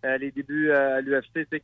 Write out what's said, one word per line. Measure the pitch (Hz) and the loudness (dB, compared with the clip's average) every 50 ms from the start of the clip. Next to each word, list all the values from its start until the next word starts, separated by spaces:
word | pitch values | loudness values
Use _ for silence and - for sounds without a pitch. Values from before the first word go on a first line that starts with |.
| - | -4
euh, | 131 131 131 | -4 -2 -2
les | 139 139 | -4 -6
débuts, | 131 139 139 - 147 151 151 151 | -8 -8 -8 -4 -2 0 2 4
euh, | 143 139 139 135 131 | 4 4 4 2 2
à | 135 | 0
l'U | 135 135 139 135 | 0 0 0 -2
F | - - - | -2 -4 -6
C, | 160 156 - | -8 -6 -6
tu | 156 | -8
sais, | 151 | -8